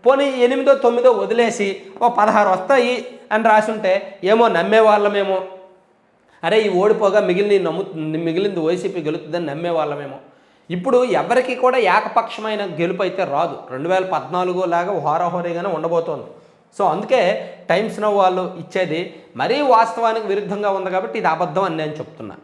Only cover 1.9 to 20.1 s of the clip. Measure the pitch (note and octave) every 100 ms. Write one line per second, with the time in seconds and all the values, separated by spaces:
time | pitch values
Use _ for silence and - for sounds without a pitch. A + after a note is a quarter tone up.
1.9 | - F#3 - G#3+ G#3+ G3+ F#3 F#3 C4+ A#3+
2.9 | B3 - - - G#3+ A3+ G#3+ G#3+ A3 F#3+
3.9 | F#3+ - - F3+ A3+ A#3 E3+ F#3 A3 A3
4.9 | G#3+ G3+ G3+ G3 F#3+ F#3 - - _ _
5.9 | _ _ _ _ _ E3 G#3+ G#3 F3+ G3+
6.9 | A3 G#3 G#3 F3+ F3+ G#3 G3+ E3+ E3 F#3+
7.9 | E3+ D#3 D#3 E3+ E3 G3+ F3+ D#3+ F3 F#3
8.9 | F3+ D3+ E3 D3+ E3+ D#3+ C#3+ E3+ E3+ D3+
9.9 | C#3+ C#3 C3+ - _ _ _ _ F3 C4
10.9 | B3 B3 E3+ E3 A#3+ B3+ B3 B3 B3+ G3+
11.9 | F#3+ G#3+ - A#3 - G#3+ G#3+ G3+ D3+ E3+
12.9 | F3+ F#3+ F#3 F3 C#3 E3+ A#2+ - C3 D#3+
13.9 | F#3 F#3 E3 C3+ F3+ F#3 F3+ F#3 E3+ F3+
14.9 | F#3 C#3+ D#3+ F3 F3 F3 E3+ G3 D#3+ E3
15.9 | E3+ E3 C#3+ A2 - _ _ _ - F#3+
16.9 | E3 G#3+ C4 F3+ - - - - E3+ G#3+
17.9 | - G#3+ G3+ F#3 F#3 F3+ E3+ D#3 F#3+ F3
18.9 | D#3 F#3 - - - D3+ C4+ C#4+ A3+ A3+
19.9 | - A#3